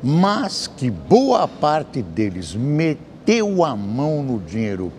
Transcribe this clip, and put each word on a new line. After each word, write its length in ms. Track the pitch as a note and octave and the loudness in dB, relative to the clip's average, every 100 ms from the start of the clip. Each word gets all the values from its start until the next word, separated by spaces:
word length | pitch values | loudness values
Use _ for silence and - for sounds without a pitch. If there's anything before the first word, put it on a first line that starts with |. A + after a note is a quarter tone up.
Mas 640 | B2 D#3 F#3+ G#3+ C#4 - - | 2 4 4 2 -2 -6 -10
que 240 | - B2+ | -4 -4
boa 560 | F#2 C#2 G#3+ C4+ B3 F3 | -4 4 4 6 2 0
parte 560 | - D3+ D3+ C#3+ - | 0 0 0 -2 -8
deles 500 | F#2+ D#2+ G#2+ F2+ E2+ | -6 -2 -2 -2 -8
meteu 1120 | F#2+ C3+ D3 D#3+ D3 - - - A3+ G#3 F#3+ E3 | -4 -2 0 0 -2 -8 -6 0 2 2 2 0
a 100 | A2+ | 0
mão 460 | G2+ A2+ D3+ D3+ | -4 -2 -2 -2
no 160 | C3+ A#2 | -2 -4
dinheiro 540 | D#2+ G#2 A2 F#2+ F#2 | -4 -4 -4 -4 -6